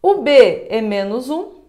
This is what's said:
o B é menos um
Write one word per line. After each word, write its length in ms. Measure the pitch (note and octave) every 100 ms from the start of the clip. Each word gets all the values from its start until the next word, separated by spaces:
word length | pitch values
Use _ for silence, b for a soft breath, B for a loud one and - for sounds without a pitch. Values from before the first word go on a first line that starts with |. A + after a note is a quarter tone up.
o 140 | F#4 G4+
B 500 | C4 C#4+ G#3 D#3+ -
é 120 | A3+
menos 500 | A3 G3+ G3 A3+ B3+
um 300 | D#4+ G4+ -